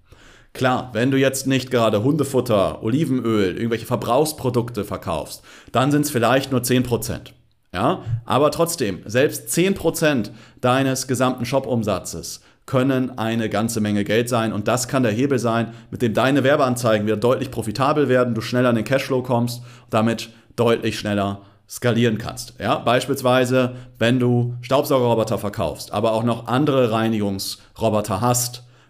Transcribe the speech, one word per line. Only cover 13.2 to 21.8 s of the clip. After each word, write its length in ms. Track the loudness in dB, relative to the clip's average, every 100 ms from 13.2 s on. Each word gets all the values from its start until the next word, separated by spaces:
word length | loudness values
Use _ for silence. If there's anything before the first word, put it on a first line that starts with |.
| -2 -2 0
ganze 320 | 0 0 0
Menge 220 | 0 0
Geld 260 | 2 0 2
sein 240 | 0 0
und 140 | -2 -2
das 200 | -2 -2
kann 140 | 0
der 100 | 0
Hebel 260 | 0 0 0
sein, 360 | 0 0 -2 -8 -14
mit 100 | -4
dem 140 | 0
deine 300 | 2 2 4
Werbeanzeigen 640 | 4 2 2 0 2 2 2
wieder 120 | 0
deutlich 320 | 2 0 -2
profitabel 580 | -6 -6 -2 0 2 2
werden, 260 | 2 2
du 60 | -2
schneller 300 | -2 0 2
in 60 | 2
den 100 | 0
Cashflow 360 | -2 0 -4
kommst 360 | 0 0 0 -4
und 320 | -14 -20 -4
damit 380 | 0 2 0 -6 -18 -12 0
deutlich 420 | 2 2 0 -4
schneller 440 | -2 0 -2 -4 -12 _ _
skalieren 480 | -4